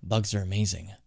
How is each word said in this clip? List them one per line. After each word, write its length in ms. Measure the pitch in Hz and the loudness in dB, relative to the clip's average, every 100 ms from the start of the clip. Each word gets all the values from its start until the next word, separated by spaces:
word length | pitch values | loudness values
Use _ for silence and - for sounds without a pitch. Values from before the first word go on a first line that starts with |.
Bugs 320 | 90 101 101 | 2 2 2
are 80 | 104 | 0
amazing. 500 | 95 98 104 85 85 - | 0 2 0 0 -8 -16